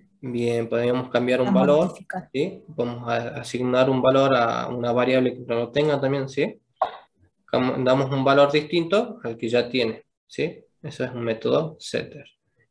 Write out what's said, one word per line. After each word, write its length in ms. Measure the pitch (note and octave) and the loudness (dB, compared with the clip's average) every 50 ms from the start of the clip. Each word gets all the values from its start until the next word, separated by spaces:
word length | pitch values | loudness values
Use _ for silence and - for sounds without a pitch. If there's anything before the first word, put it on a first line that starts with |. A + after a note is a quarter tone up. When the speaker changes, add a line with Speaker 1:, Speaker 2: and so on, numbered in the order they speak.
| _ _ _ _ - | _ _ _ _ -10
Speaker 1:
Bien, 460 | B2+ A#2+ A#2+ A#2+ A#2 A#2 A#2 A2+ A2+ | -6 -4 -2 0 0 0 0 -2 -2
podríamos 400 | A#2 A#2 A#2+ B2 B2 B2+ B2 B2+ | -2 0 0 0 0 -2 -2 -2
cambiar 320 | - A#2+ B2 B2 B2+ B2+ | -2 -2 0 2 2 2
un 60 | B2+ B2+ | 2 4
Speaker 2:
Para 120 | B2+ B2+ | 4 4
Speaker 1:
valor, 260 | B2+ - D3 D#3 F3+ F#3 | 4 6 4 4 4 0
Speaker 2:
modificar. 400 | - - - - - F#3 - - - | -2 -8 -14 -10 -10 -10 -10 -8 -4
Speaker 1:
¿sí? 300 | C3 D3+ F#3 - - - - | -4 -4 -4 -6 -10 -18 -14
Vamos 400 | D#3 - B2 A#2+ A#2+ A#2+ A#2+ A#2+ | -6 -4 -4 -4 -4 -8 -6 -4
a 320 | A#2 A#2 A#2 A#2+ - B2+ | -4 -2 -4 -6 -8 -10
asignar 480 | A#2+ - - A#2+ B2 B2+ B2 B2+ C3 C3+ | -12 -8 -6 -4 -2 2 4 4 4 4
un 140 | C3+ C3 B2+ | 2 2 4
valor 320 | C3 C3 C3+ C3+ C3+ C3 | 4 4 6 4 4 4
a 320 | A#2+ A#2 A2+ A#2 A#2+ B2 - | 4 2 2 0 -2 -4 -4
una 240 | A#2+ B2 A#2+ A#2+ A#2 | -4 -4 -2 0 2
variable 420 | B2 B2 B2+ B2+ C3 B2+ B2 - | 2 2 4 4 2 2 2 -2
que 60 | - B2 | -4 -6
no 80 | A#2+ A#2 | -4 -2
lo 180 | A#2 A#2+ A#2 - | -2 -2 -2 0
tenga 260 | D3 D3+ D3+ D3 C3 | 0 2 2 2 0
también, 280 | C3+ C3+ C#3 C#3 C3 C3 | 0 0 -2 -2 -4 -4
¿sí? 320 | - C#3+ D3 G#3 - - _ _ _ - - - - - - _ _ _ _ _ _ _ _ | -2 -2 -2 -2 -4 -10 _ _ _ -4 -4 -4 -6 -12 -20 _ _ _ _ _ _ _ _
Cam-, 360 | - - B2+ B2+ B2+ B2+ C3 B2+ | -2 -2 0 0 0 -2 0 2
damos 260 | B2+ C3 C#3 C#3 C3 C#3 | 2 2 2 2 0 0
un 100 | C3+ C3 | 0 2
valor 300 | C#3 C#3 C#3+ C#3+ C#3 D#3 | 4 6 6 6 4 4
distinto 640 | D3+ D3 - - E3+ E3 E3 G3 G#3 A#3+ A3+ - - - | 0 -2 0 -2 -2 -2 2 0 0 0 -2 -8 -10 -10
al 120 | A#2+ A2+ - | -10 -8 -6
que 100 | - A2+ | -4 0
ya 200 | A#2+ A#2+ A#2+ B2 | 0 0 0 0
tiene, 360 | - C3 A#2+ A2 A2 - - _ _ _ _ | 0 -2 -2 -2 -4 -8 -14 _ _ _ _
¿sí? 360 | _ - - C#3+ E3+ - - - _ _ _ - | _ -8 -6 -6 -6 -6 -10 -20 _ _ _ -16
Eso 220 | D3+ - - B2+ | -14 -8 -8 -8
es 60 | B2 B2 | -6 -6
un 100 | A#2+ A#2 | -6 -4
método 520 | A2+ A2+ - - A#2+ C3 D3 E3 D#3+ - - | -4 -4 -2 0 0 0 0 0 -2 -8 -12
setter. 460 | - - - - - - - - - - _ _ _ _ _ _ _ _ | -14 -8 -6 -6 -6 -8 -14 -20 -20 -20 _ _ _ _ _ _ _ _